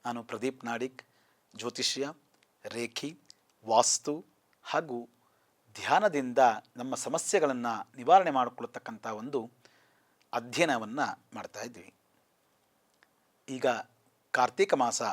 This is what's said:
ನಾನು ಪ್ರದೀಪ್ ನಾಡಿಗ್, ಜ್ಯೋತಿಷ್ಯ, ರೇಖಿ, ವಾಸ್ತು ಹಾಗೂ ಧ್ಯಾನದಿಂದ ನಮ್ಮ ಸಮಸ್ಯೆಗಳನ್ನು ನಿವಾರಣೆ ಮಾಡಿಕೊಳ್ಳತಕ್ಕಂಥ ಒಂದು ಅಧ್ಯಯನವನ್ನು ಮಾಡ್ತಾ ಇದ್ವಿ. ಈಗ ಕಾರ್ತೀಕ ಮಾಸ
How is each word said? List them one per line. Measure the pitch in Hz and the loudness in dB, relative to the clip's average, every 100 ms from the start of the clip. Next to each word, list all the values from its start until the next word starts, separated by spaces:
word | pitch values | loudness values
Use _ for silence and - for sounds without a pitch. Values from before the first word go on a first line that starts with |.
ನಾನು | 123 120 117 | -8 -8 -8
ಪ್ರದೀಪ್ | 107 127 131 117 | -4 -6 -6 -8
ನಾಡಿಗ್, | 117 127 - _ _ _ _ _ - | -6 -6 -10 _ _ _ _ _ -10
ಜ್ಯೋತಿಷ್ಯ, | 120 - 123 131 147 - _ _ _ _ - | -8 -4 -4 -2 -6 -8 _ _ _ _ -12
ರೇಖಿ, | 113 117 - 139 170 _ - _ _ 110 | -8 -8 -8 -10 -12 _ -20 _ _ 4
ವಾಸ್ತು | 113 - - - 147 - _ _ _ - | 4 6 0 -2 -6 -10 _ _ _ -4
ಹಾಗೂ | 147 165 120 120 _ _ _ _ _ _ - | -4 -2 -8 -10 _ _ _ _ _ _ -10
ಧ್ಯಾನದಿಂದ | - 156 208 147 131 123 127 110 _ 123 | 2 4 4 0 0 6 6 4 _ -10
ನಮ್ಮ | 127 123 | -8 -6
ಸಮಸ್ಯೆಗಳನ್ನು | - 165 - 202 147 127 120 107 - 135 | -4 -4 0 2 2 0 -4 -4 -8 -8
ನಿವಾರಣೆ | 123 185 180 135 | 6 6 6 2
ಮಾಡಿಕೊಳ್ಳತಕ್ಕಂಥ | 123 123 117 127 - 110 113 110 | 0 -4 -12 -10 -12 -10 -8 -8
ಒಂದು | 120 143 113 _ _ _ _ _ _ _ _ 123 | -4 -6 -6 _ _ _ _ _ _ _ _ -6
ಅಧ್ಯಯನವನ್ನು | 120 120 170 123 107 131 117 - _ 110 | -4 0 2 2 -4 -4 -4 -6 _ -16
ಮಾಡ್ತಾ | - 104 110 | -14 -12 -12
ಇದ್ವಿ. | - 80 _ _ _ _ _ _ _ _ _ _ _ _ _ _ _ - 131 | -14 -20 _ _ _ _ _ _ _ _ _ _ _ _ _ _ _ -12 -2
ಈಗ | 135 101 - _ _ _ _ - | 0 0 -6 _ _ _ _ 2
ಕಾರ್ತೀಕ | 123 - 196 139 | 2 4 2 4
ಮಾಸ | 120 - 117 | 2 2 -2